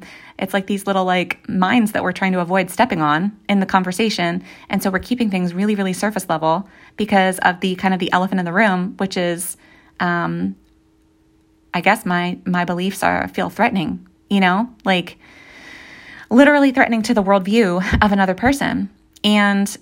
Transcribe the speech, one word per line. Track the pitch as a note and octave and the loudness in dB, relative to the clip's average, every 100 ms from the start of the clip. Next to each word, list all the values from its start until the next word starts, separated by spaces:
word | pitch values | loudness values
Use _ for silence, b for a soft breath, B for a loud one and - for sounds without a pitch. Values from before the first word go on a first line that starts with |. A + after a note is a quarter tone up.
| B B B B | B B B B
it's | F#3+ | -4
like | G3+ G3 | -4 -2
these | G3 G3+ | -6 -2
little, | F#3+ | 0
like, | F#3 F3+ F3 - - | 2 0 -2 -8 -6
mines | F#3 F#3 B3 G#3+ | -2 2 2 2
that | - | 0
we're | F3+ | -4
trying | F3+ F#3+ | -2 -2
to | F#3 | -2
avoid | E3+ F#3+ F#3 | 0 0 -2
stepping | - A3+ F3 | 0 0 2
on | D3+ D3+ G3 - - | 2 2 -2 -6 -2
in | G3+ | -2
the | F#3+ | 2
conversation. | F#3+ F3+ F3+ A3+ G#3 F3 F3+ B B B | 0 -2 -2 -2 0 -2 -4 B B B
And | G3 | -4
so | G3 | -2
we're | F#3 | -4
keeping | - B3 A3 | -4 -2 -2
things | F#3+ F3+ | 0 -2
really, | F3 G#3 | -2 -2
really | G3+ F#3+ | 0 -2
surface | F3+ G#3 G#3+ - | -2 -4 -4 -4
level | D#3+ D#3+ E3+ - B B - | -2 0 0 -4 B B -6
because | G#3 G3+ F#3+ F#3 | 2 2 2 2
of | - F3+ | 0 0
the | F#3+ F#3 | -4 -2
kind | F#3+ | -2
of | F#3 | -2
the | F3+ | 0
elephant | F3+ F#3 F#3+ | -2 0 -2
in | F3 | -2
the | |
room, | F3 A3 F#3 F#3 - | 0 2 0 -4 -6
which | G3 F#3+ | -6 -2
is, | F3 E3+ - - b b b - | -2 -4 -8 -14 b b b -6
um, | F3+ F3 E3 E3+ F#3+ F#3+ _ _ _ _ _ _ _ _ _ _ - | -2 -2 -2 -4 -6 -8 _ _ _ _ _ _ _ _ _ _ -8
I | F3+ | -2
guess | F#3+ G3+ F#3 | 0 0 0
my, | F3 F3 F3+ F#3 | -2 -2 -4 -4
my | F3 F3 | -2 -2
beliefs | F3 F#3+ G3 | -2 -4 -2
are, | F3 F3 F#3+ | -2 0 -4
feel | - F3+ | -4 -6
threatening, | - A#3 G3 D#3 F3+ - _ - | -2 -2 0 -4 -6 -12 _ -2
you | G3+ | 2
know, | F#3 F#3+ A#3+ - G3 | 2 2 -2 -6 -2
like, | F3+ F3 - B B B B B B B B B B B | -2 -2 -12 B B B B B B B B B B B
literally | A3+ C#4+ D4 C#4 | 6 8 8 4
threatening | B3+ A#3 A3+ | 4 0 0
to | G#3+ | 0
the | G#3+ | 0
worldview | F#3+ G3+ F#3 A3+ G3 F3 F#3 - | 4 2 4 2 2 0 -2 2
of | G#3+ | 2
another | G3+ F#3+ | 2 2
person. | F#3 A#3+ C#4 E3 F#3 G3 _ _ - | 2 0 0 -2 -4 -6 _ _ -4
And | G#3 G#3 G3+ G3+ G3+ - | 0 2 2 2 -2 -6